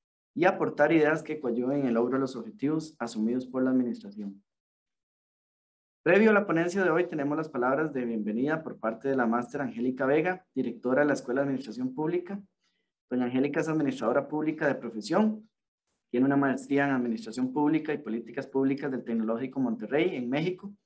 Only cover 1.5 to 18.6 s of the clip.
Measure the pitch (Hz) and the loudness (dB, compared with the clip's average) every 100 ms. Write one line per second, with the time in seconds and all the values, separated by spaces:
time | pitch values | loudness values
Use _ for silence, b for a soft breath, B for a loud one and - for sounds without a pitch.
1.5 | 117 123 143 131 113 120 135 131 123 110 | -2 0 0 2 2 2 0 -2 -4 -10
2.5 | 104 139 156 156 - 117 110 110 127 127 | -4 -2 -2 -4 -8 -6 -2 0 -2 -2
3.5 | 131 131 131 120 107 101 101 101 98 _ | -2 2 2 0 -4 -10 -12 -12 -12 _
4.5 | _ _ _ _ _ _ _ _ _ _ | _ _ _ _ _ _ _ _ _ _
5.5 | _ _ _ _ _ - 196 220 208 208 | _ _ _ _ _ 4 6 8 6 4
6.5 | 165 175 190 180 160 - 156 143 151 156 | 0 0 0 2 2 0 -2 -2 -2 -4
7.5 | 123 123 139 156 135 120 113 104 107 139 | -2 0 2 0 -2 -4 -4 -4 -2 0
8.5 | 160 139 101 113 113 135 135 117 117 120 | -2 -4 -6 -6 -4 -2 0 2 0 -2
9.5 | 143 131 110 127 127 135 147 180 185 - | -6 -6 -4 -4 -2 2 2 0 -4 -6
10.5 | - 123 - 123 131 147 135 - 127 143 | -6 -4 -4 0 2 2 0 -2 -2 0
11.5 | 131 120 113 127 127 156 180 175 202 - | -2 -6 -6 -6 -4 -2 -2 -4 -10 -12
12.5 | _ _ _ _ _ _ 127 123 127 143 | _ _ _ _ _ _ -2 0 0 0
13.5 | 147 151 156 139 - 113 139 135 151 156 | 0 0 0 0 0 0 0 0 -2 -2
14.5 | 151 147 127 120 107 104 175 220 214 - | 0 -2 -2 -6 -8 0 2 2 0 -10
15.5 | _ _ _ _ _ _ 120 135 139 139 | _ _ _ _ _ _ 2 4 4 2
16.5 | 120 - 139 143 139 120 110 113 123 127 | 0 0 0 2 0 -2 -4 -6 -4 -2
17.5 | 131 196 160 - 220 - 113 - - 131 | 0 2 2 0 -6 -4 -6 -6 -10 -4
18.5 | 131 | 0